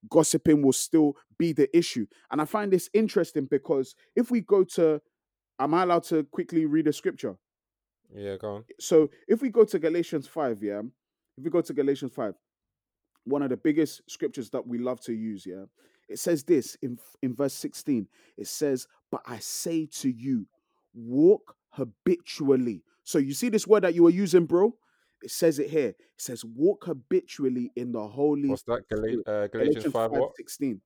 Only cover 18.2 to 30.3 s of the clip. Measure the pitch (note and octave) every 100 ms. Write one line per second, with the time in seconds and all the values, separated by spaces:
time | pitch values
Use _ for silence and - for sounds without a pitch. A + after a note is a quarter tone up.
18.2 | _ - G2+ - D3 C3 - _ _ C3+
19.2 | - A#2 - - - E3 D3+ - C3+ A#2+
20.2 | B2+ B2+ G2 _ _ _ _ A#2 A#2 B2+
21.2 | E3 G#3 _ _ _ - B2+ - - F3
22.2 | - - C#3+ C3+ A#2+ F#2+ _ _ - E3
23.2 | C#3 C#3 B3 G#3+ F3+ G#3 F3+ E3+ E3+ F3
24.2 | G3+ F3+ E3 E3+ G#3 - _ _ _ _
25.2 | G#3 - E3 C#3+ C#3+ D#3 B2+ F#2 _ _
26.2 | - A#2+ A2+ A2+ D#3+ G#3 - C#3+ A#2 F3+
27.2 | - - C3+ B2+ A#2+ - B2 A#2 G#2 A2+
28.2 | D3 D3 C#3+ C3+ - A#2 - G#2+ A2 A#2+
29.2 | G2 G#2 G#2 A2+ A#2+ D3+ D#3 B2 A2+ -
30.2 | -